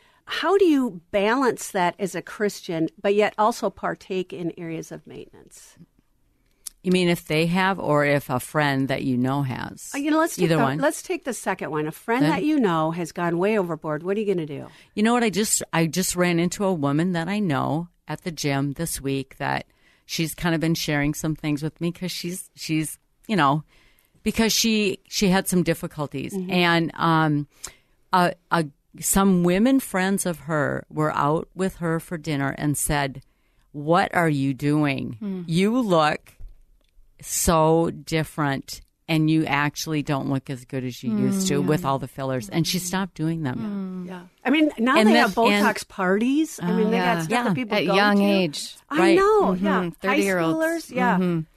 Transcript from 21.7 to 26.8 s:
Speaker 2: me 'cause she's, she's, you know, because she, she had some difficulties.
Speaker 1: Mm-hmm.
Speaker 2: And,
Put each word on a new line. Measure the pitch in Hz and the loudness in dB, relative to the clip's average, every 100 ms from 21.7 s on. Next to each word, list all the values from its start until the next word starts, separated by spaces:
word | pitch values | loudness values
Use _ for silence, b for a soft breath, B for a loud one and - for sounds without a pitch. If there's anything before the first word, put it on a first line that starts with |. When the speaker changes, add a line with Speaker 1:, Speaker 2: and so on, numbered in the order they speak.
| - | -6
Speaker 2:
me | 170 | -6
'cause | 170 180 | -6 -8
she's, | - 175 185 - - | -8 -8 -10 -14 -12
she's, | - 156 151 - _ _ - | -4 -2 -2 -8 _ _ -2
you | 202 | 2
know, | 143 151 - b b b b b | 4 2 -2 b b b b b
because | 220 214 220 | -2 0 2
she, | - 233 214 202 - _ | 2 2 2 0 -2 _
she | - 196 | 0 2
had | 190 190 | 2 2
some | 180 | 2
difficulties. | 165 160 175 - 143 139 - | 2 -2 -6 -8 -8 -8 -6
Speaker 1:
Mm-hmm. | 196 185 | -6 -2
Speaker 2:
And, | 180 175 170 | 2 4 2